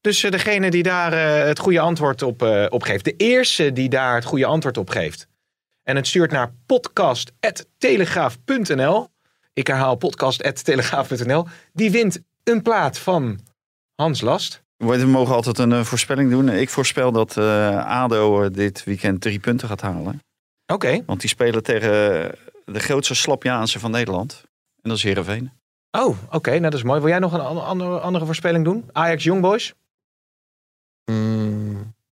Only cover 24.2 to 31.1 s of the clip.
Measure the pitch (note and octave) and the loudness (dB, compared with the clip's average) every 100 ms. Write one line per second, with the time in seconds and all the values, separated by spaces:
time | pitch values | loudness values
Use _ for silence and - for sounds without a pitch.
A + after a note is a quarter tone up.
24.2 | G#2+ - _ _ _ _ A2 A2+ G#2 F#2+ | -6 -12 _ _ _ _ -6 -4 -2 -2
25.2 | F2 G#2+ B2+ _ _ _ _ G#3 B3 G#2+ | -2 -6 -8 _ _ _ _ -2 -2 -2
26.2 | - D#3+ C#3 D3 E3 D3 A#2+ D3 D3+ F3 | -6 -4 0 0 0 -2 0 0 2 2
27.2 | F#3 E3+ C3 E3+ - F#3 F3+ F3+ F3+ F3+ | 0 -2 -4 -6 -6 -6 -4 -4 -2 -2
28.2 | D#3 D#3+ F3 E3+ D#3+ B2 A#2 - E3 E3 | -2 -4 0 0 0 -2 -6 -2 0 0
29.2 | D#3 F#3+ F#3 A3 - _ _ _ _ _ | 0 2 2 2 -2 _ _ _ _ _
30.2 | _ _ _ _ _ _ _ _ - | _ _ _ _ _ _ _ _ -6